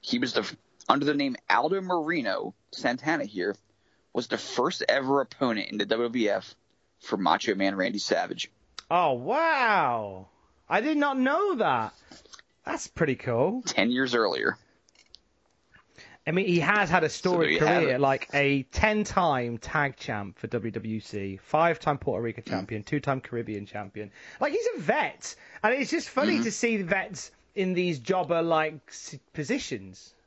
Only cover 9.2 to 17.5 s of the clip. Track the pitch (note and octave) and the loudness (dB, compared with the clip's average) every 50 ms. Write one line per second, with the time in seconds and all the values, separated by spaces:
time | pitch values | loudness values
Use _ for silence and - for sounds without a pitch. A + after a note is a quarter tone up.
9.2 | B2 D#3+ A#3+ D4+ E4 E4 D#4+ C#4 B3 A3+ G#3 F#3 D#3 C3 A#2+ A2+ G#2+ G2+ F#2+ F#2 | -2 -2 0 2 2 2 2 2 4 4 4 4 4 2 2 0 -2 -6 -10 -12
10.2 | F#2+ - _ _ _ _ _ _ _ _ D#3 G3 A3+ D4+ D#4 D4 C#4+ C#4+ C4+ C4 | -16 -18 _ _ _ _ _ _ _ _ 0 2 2 2 2 2 2 2 2 2
11.2 | B3+ C4 C#4+ E4+ G4+ G4+ F4+ A#3+ G#3 D#3+ C3 A#2 A2 G#2+ - - - - - - | 2 2 2 2 2 0 0 2 2 2 2 2 0 -4 -8 -14 -20 -20 -20 -20
12.2 | - - - - _ _ _ _ _ - - D#4 - - _ - E3+ C#3+ B2+ - | -20 -20 -20 -20 _ _ _ _ _ -8 -6 -6 -8 -10 _ -2 0 0 0 -2
13.2 | - C3 A#2+ A#2 C3+ F3+ A3 B3+ B3 - - - G2 A#2 B2 B2+ C3+ B2+ A#2 A#2 | -2 -2 2 2 2 2 0 -2 -6 -4 0 0 0 2 2 0 0 2 2 2
14.2 | A2 G2 E2 B1+ G#1+ - - - _ _ _ _ _ _ _ _ _ _ _ - | 2 2 0 0 0 -2 -2 -2 _ _ _ _ _ _ _ _ _ _ _ -20
15.2 | _ _ _ _ _ _ _ _ _ _ _ - _ _ _ - - - - - | _ _ _ _ _ _ _ _ _ _ _ -20 _ _ _ -20 -20 -20 -20 -10
16.2 | _ - D#3+ F#3 G3 G3+ F3 E3+ D3 D#3+ G#3 G#3+ G3+ D#3 E3+ F#3 D#3 D3+ - - | _ -2 0 0 2 4 2 4 4 4 4 4 4 4 4 2 2 2 -2 0
17.2 | - F3+ F3+ E3+ D#3+ D3 | 0 2 4 4 4 4